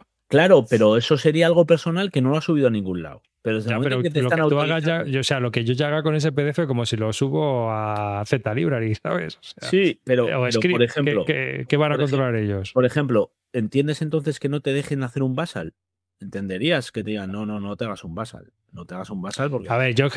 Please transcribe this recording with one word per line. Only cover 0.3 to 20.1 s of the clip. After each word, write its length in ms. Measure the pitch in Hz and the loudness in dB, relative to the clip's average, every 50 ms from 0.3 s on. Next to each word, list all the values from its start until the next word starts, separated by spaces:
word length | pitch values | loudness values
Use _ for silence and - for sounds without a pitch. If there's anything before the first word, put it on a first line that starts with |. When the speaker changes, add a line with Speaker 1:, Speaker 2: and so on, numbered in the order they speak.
| - - - 285 190 143 113 - | 4 4 8 8 8 8 8 6
Speaker 1:
pero 280 | 127 107 110 107 107 | 4 6 6 6 6
eso 200 | 120 120 - 156 | 4 4 2 0
sería 300 | 135 - 160 151 160 170 | 2 2 2 4 4 4
algo 180 | 165 170 170 170 | 4 6 4 6
personal 460 | 156 170 156 - 170 165 180 202 190 | 6 4 2 2 -2 -2 -2 -2 -2
que 100 | - 147 | 0 0
no 80 | 127 131 | 2 2
lo 80 | 143 | 2
has 60 | 156 - | 0 0
subido 240 | - 165 147 135 | 0 2 4 4
a 40 | 120 | 2
ningún 300 | 113 107 98 92 90 87 | 2 0 -2 -4 -6 -6
lado. 200 | 80 76 69 - _ _ _ _ | -6 -10 -14 -16 _ _ _ _
Pero 160 | - 117 110 | -4 -2 -2
desde 120 | 110 107 117 | -2 -2 -2
el 20 | |
Speaker 2:
Ya, 40 | 117 | -2
Speaker 1:
momento 120 | 110 135 143 | 0 0 0
Speaker 2:
pero 100 | 127 127 | 0 0
Speaker 1:
en 40 | 123 | 0
que 60 | 170 | 0
te 120 | 147 151 | 0 0
Speaker 2:
lo 60 | 123 | 0
Speaker 1:
están 160 | 123 - 160 160 | 2 2 2 4
Speaker 2:
que 40 | 151 | 4
tú 100 | 143 143 | 4 2
hagas 240 | 151 151 165 160 147 | 2 0 0 0 0
ya, 140 | 165 165 | 0 -2
Speaker 1:
autorizando 140 | 165 160 143 131 | -2 -2 -2 -2
Speaker 2:
yo, 60 | 135 | -2
o 20 | 127 | 0
sea, 160 | - 143 131 | 0 0 0
lo 120 | 123 120 | 0 0
que 120 | 107 123 117 | 0 0 0
yo 100 | 117 127 | 0 0
ya 140 | 123 151 | 0 0
haga 160 | 147 147 156 151 | 0 0 0 0
con 120 | 160 151 | 0 0
ese 160 | 156 143 160 | 0 0 0
P 120 | 135 143 143 | 0 0 -2
D 60 | 147 | -2
F 180 | 143 - 170 | 0 -2 -2
como 180 | 135 131 120 120 | 0 0 -2 -2
si 120 | - - | -2 -2
lo 160 | 107 110 110 107 | -2 -2 -2 -2
subo 580 | - 139 135 147 156 156 143 131 123 117 113 | -2 -2 0 0 0 0 0 0 -2 -2 -2
a 520 | 110 107 107 107 107 104 104 104 101 101 104 | -2 -2 -4 -4 -4 -4 -4 -4 -4 -4 -2
Z 280 | - 143 127 - 107 107 | -2 -2 -2 -2 -2 -2
Library, 420 | 131 170 160 139 117 113 110 107 | -2 -2 -2 -2 -2 0 -2 -2
¿sabes? 420 | - - - - 175 165 160 - | -2 -4 -4 -4 -4 -4 -8 -10
O 20 | _ - | _ -20
sea, 260 | - - - - - | -20 -18 -12 -4 0
Speaker 1:
Sí, 320 | - 190 196 170 - _ - | 2 4 4 2 0 _ -2
pero, 220 | - 127 123 120 | 0 2 2 2
Speaker 2:
o 20 | |
Speaker 1:
pero, 240 | - 156 135 127 123 | 0 0 0 0 0
Speaker 2:
Script, 200 | 113 113 107 180 180 | 0 0 0 0 0
Speaker 1:
por 100 | 120 120 | 0 0
ejemplo, 420 | 120 - 151 139 147 143 101 87 | 0 0 -2 -2 0 0 0 0
Speaker 2:
¿qué, 80 | - 147 139 131 131 135 135 | -2 -2 -2 -2 -6 -6 -6
qué, 60 | 127 | -2
qué 100 | - 147 | 0 2
van 140 | 143 151 147 | 2 2 2
a 40 | 147 | 0
Speaker 1:
por 80 | 127 147 | 0 0
ej-, 60 | 139 | 0
Speaker 2:
controlar 240 | 143 135 135 123 117 | 0 0 0 0 0
ellos? 380 | 110 107 104 101 98 95 - - | 0 0 0 -2 -4 -4 -2 0
Speaker 1:
por 120 | 131 127 | 2 2
ejemplo, 460 | 120 - 151 147 131 123 107 - - _ _ _ _ - | 2 2 0 0 2 2 0 0 0 _ _ _ _ -6
¿entiendes 480 | 123 110 104 - 135 139 151 147 - | -4 -4 -2 0 0 0 0 -2 -4
entonces 380 | 160 151 156 156 143 156 139 - | -4 -2 -2 -2 -2 -2 -6 -4
que 100 | - 139 | -4 -4
no 100 | 143 147 | -4 -4
te 120 | - 143 135 | -4 -2 -4
dejen 300 | 143 139 - 147 139 131 | -4 -4 -4 -4 -4 -4
hacer 200 | 123 - 139 135 | -4 -4 -2 -2
un 120 | 131 127 | -2 -2
basal? 380 | 139 165 - - 95 82 80 _ _ _ _ _ _ _ _ _ - | -2 -6 -6 -6 -10 -10 -10 _ _ _ _ _ _ _ _ _ -18
Entenderías 680 | 98 95 - 98 101 95 92 92 123 165 175 139 123 - | -16 -12 -10 -8 -6 -6 -4 -2 0 0 0 0 -2 -4
que 100 | - 113 | -8 -8
te 100 | 98 107 | -6 -6
digan, 200 | 107 104 98 95 | -6 -6 -6 -8
"No, 140 | 98 104 107 | -8 -8 -6
no, 160 | 104 107 104 | -6 -6 -6
no 160 | 98 101 104 | -8 -8 -8
te 80 | - 120 | -6 -6
hagas 180 | 110 98 - - | -8 -8 -10 -12
un 100 | 85 82 | -12 -10
basal. 380 | 98 110 - - 101 95 - _ _ _ _ - | -10 -10 -10 -12 -18 -20 -20 _ _ _ _ -18
No 120 | - 85 | -18 -16
te 80 | - 90 | -14 -12
hagas 160 | 92 95 - | -12 -10 -10
un 120 | 107 92 | -10 -10
basal 280 | 90 98 - - 135 143 | -8 -8 -6 -4 -4 -4
porque" 200 | 139 117 95 - | -4 -6 -4 -2
Speaker 2:
A 80 | 120 | 0
ver, 180 | 120 131 131 117 | 0 2 2 2
yo, 120 | 117 139 143 | 2 2 2